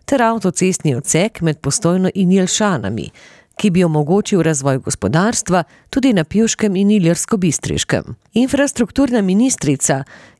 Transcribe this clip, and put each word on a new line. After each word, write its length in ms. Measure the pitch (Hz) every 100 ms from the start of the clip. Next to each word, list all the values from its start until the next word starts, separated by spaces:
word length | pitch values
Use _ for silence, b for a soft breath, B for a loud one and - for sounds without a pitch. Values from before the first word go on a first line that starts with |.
ter 180 | - 269
avtocestni 720 | 226 226 196 - 185 180 160
odsek 460 | 123 - 156 208 -
med 180 | 165 147
Postojno 520 | - - 170 185 185
in 180 | 185 180
Jelšanami, 800 | 190 185 - 214 160 98 110 73 B B B B -
ki 140 | 214
bi 140 | 175
omogočil 580 | 175 151 147 196 208 -
razvoj 360 | 160 151 139 131
gospodarstva 840 | - - 95 147 202 240 - 175 160 b b
tudi 220 | - 262
na 120 | 202
Pivškem 520 | 151 196 226 - 214 185
in 140 | 202
Ilirsko-Bistriškem. 1200 | 214 165 170 - 226 180 - - 73 - 113 - - _
Infrastrukturna 880 | 226 254 277 277 - 226 - 269 240
ministrica, 840 | 196 190 262 - 147 135 - 139 139 B B